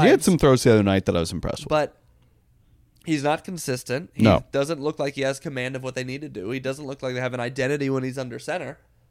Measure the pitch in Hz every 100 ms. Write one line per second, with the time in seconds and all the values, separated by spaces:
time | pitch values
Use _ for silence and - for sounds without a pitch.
0 | 208 381 - 165 147 131 123 110 98 95
1 | 98 90 85 85 - - 135 151 143 _
2 | _ _ _ _ _ _ _ _ _ _
3 | 170 151 147 160 - 170 - 127 - 131
4 | 190 - 110 90 - 139 143 156 147 156
5 | 143 135 135 135 165 131 127 135 131 131
6 | 127 139 151 104 98 135 131 139 139 139
7 | 131 127 127 123 123 131 131 147 135 135
8 | 131 131 123 120 151 175 139 156 _ _
9 | _